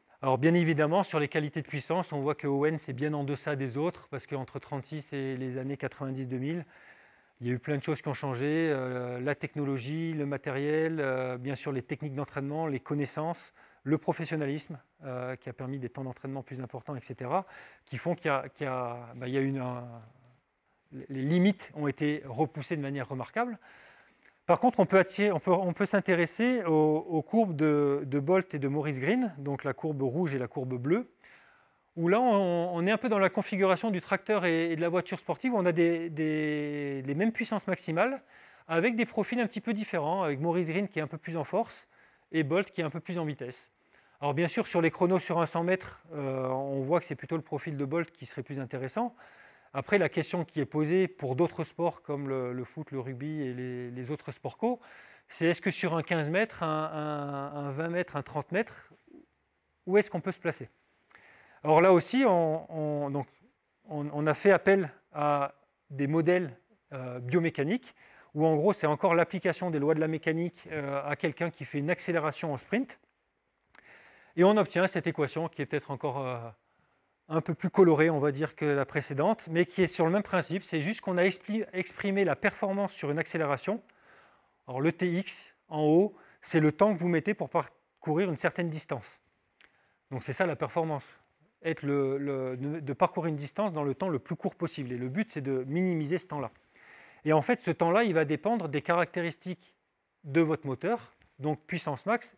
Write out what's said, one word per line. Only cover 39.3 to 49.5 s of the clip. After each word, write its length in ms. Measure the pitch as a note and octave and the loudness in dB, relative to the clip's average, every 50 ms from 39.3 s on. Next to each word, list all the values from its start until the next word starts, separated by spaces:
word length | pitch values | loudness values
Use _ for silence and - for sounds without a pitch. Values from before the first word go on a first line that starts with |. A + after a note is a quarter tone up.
| A3+ B3 | 0 0
un 80 | A#3 G#3 | 0 -2
petit 140 | - G3+ | -2 -4
peu 120 | - A3+ A#3 | -4 -4 -2
différents, 500 | G#3 G#3+ - - E3+ C#3+ D3+ F3 G3 F#3 | -2 -4 -2 -2 -2 0 0 0 0 0
avec 160 | D#3 C#3+ C3 | 0 0 0
Maurice 280 | D3+ E3+ E3 F3+ F3+ D#3+ | 0 2 2 2 0 0
Green 220 | D#3 F#3 G3+ F#3 | 0 -2 -2 -2
qui 100 | - D#3 | -2 -4
est 20 | |
un 60 | D#3 C#3+ | -4 -4
peu 100 | - D#3 | -6 -10
plus 200 | - - D#3+ E3 | -8 -6 -6 -4
en 80 | C#3+ | -4
force, 420 | - - G3 A3+ - - - - _ _ _ _ _ _ _ _ _ - | -2 -2 -2 -2 -2 -6 -16 -20 _ _ _ _ _ _ _ _ _ -2
et 100 | D#3+ D#3 | 0 0
Bolt 260 | C3+ D#3 F#3 G3+ - | 2 2 0 0 -2
qui 120 | - - | -4 -4
est 20 | E3 | -4
un 60 | D3+ | -4
peu 100 | - E3 | -6 -8
plus 200 | - - F3+ F3 | -8 -6 -6 -4
en 60 | E3 | -4
vitesse. 460 | D3+ D3 - B2+ B2 B2+ - - - _ _ _ _ _ _ _ _ _ _ | -4 -4 -6 -8 -12 -12 -14 -18 -20 _ _ _ _ _ _ _ _ _ _
Alors 140 | C#3+ C#3+ C#3+ | -2 -2 0
bien 160 | C#3+ F3 E3 | 0 0 0
sûr, 180 | - - - - | 0 -2 -2 0
sur 140 | - F3 | 2 2
les 100 | E3 D#3+ | 2 2
chronos 280 | - - F3+ F3 F#3 F3+ | 2 2 2 2 2 2
sur 200 | - - F3 E3+ | 0 0 0 0
un 60 | E3+ | 0
cent 180 | D3+ - E3+ E3+ | 0 0 0 0
mètres, 400 | F3 F#3 F#3 F#3+ - - - _ D#3+ E3 | 0 0 0 -2 -6 -18 -20 _ -14 -10
euh, 340 | D3 C#3 C3+ C3+ C3 C3 B2+ | -6 -4 -4 -4 -2 -2 -2
on 320 | C3 C3 C#3 C#3 C#3 C#3 | -2 -2 -4 -4 -4 -2
voit 180 | C3 C3+ E3 E3+ | 0 2 2 2
que 60 | - | 0
c'est 100 | - C#3+ | -2 -8
plutôt 220 | - - - E3 E3 | -10 -6 -4 -4 -6
le 60 | - | -4
profil 340 | - D#3+ C#3 - E3 D3 C#3 | -6 -8 -8 -6 -6 -4 -4
de 80 | C#3+ | -4
Bolt 260 | C3+ D3 E3+ E3 D#3+ | -2 -2 -2 -2 -4
qui 140 | - - C3 | -8 -14 -18
serait 180 | - - - B2+ | -14 -10 -10 -10
plus 160 | - C#3+ C#3 | -8 -8 -8
intéressant. 560 | C3 A#2+ - C3 C3 B2+ - G#3+ A#3+ A#3+ A#3 - - - - - - - | -8 -6 -6 -6 -6 -4 -2 -2 -2 -2 -4 -10 -20 -20 -20 -20 -20 -20